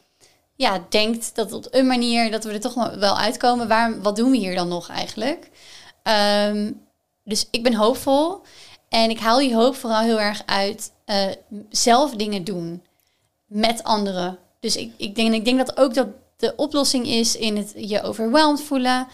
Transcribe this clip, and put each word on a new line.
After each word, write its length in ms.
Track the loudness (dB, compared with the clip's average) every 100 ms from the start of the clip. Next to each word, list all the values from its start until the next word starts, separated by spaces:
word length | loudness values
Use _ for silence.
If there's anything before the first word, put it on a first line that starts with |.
| _ _ _ _ _ -2
ja, 280 | 0 0 0
denkt 460 | 0 2 -2 -6
dat 180 | -6 -6
op 140 | -8 -2
een 160 | 2 2
manier 440 | 2 0 0 0
dat 140 | -2
we 80 | -6
er 80 | -6
toch 340 | -6 -4 -4 0
wel 200 | 0 2
uitkomen, 500 | 0 2 2 2 2
waar, 320 | 2 2 0
wat 140 | -2 0
doen 140 | 2
we 60 | 2
hier 180 | 2
dan 140 | -2 -2
nog 200 | -4 -6
eigenlijk? 600 | -8 -8 -6 -4 -6 -10 _ -20 -20 -20 _
Ehm, 680 | 0 2 2 2 2 0 -4 -6 -16 _ _ _
dus 220 | -8 -6 -4
ik 120 | 0
ben 120 | 2
hoopvol 680 | 4 4 2 2 2 2 -2 -12 -20 -20 -20 _
en 220 | 0 2
ik 80 | 2
haal 200 | 2 4
die 160 | 4
hoop 200 | 4 2 2
vooral 240 | -2 0
heel 180 | 2 2
erg 220 | 0 -4 -2
uit, 460 | 0 0 -4 -12 -16
eh, 200 | -4 -2 -2 -4 _ -16 -8
zelf 400 | -2 4 4 4
dingen 300 | 0 -4 -4
doen 380 | -4 -6 -6 -10 -14 _ _ _ _ _ _
met 360 | 0 0 0
anderen. 540 | 0 0 0 -4 -6 -8 _ _
Dus 160 | -6 -4
ik, 160 | -6 -10
ik 180 | -8
denk, 200 | -2 0
ik 100 | 2
denk 140 | 2 0
dat 180 | 0 2
ook 160 | 2
dat 120 | 2 -2 -6 _ _
de 160 | -4 -2
oplossing 500 | -2 0 0 0 0
is 300 | 0 0 0
in 200 | -2 -2
het 160 | -6 -10
je 260 | -4 -4
overwhelmed 580 | -2 -4 0 4 4 2
voelen, 440 | -2 -2 0 -2 -4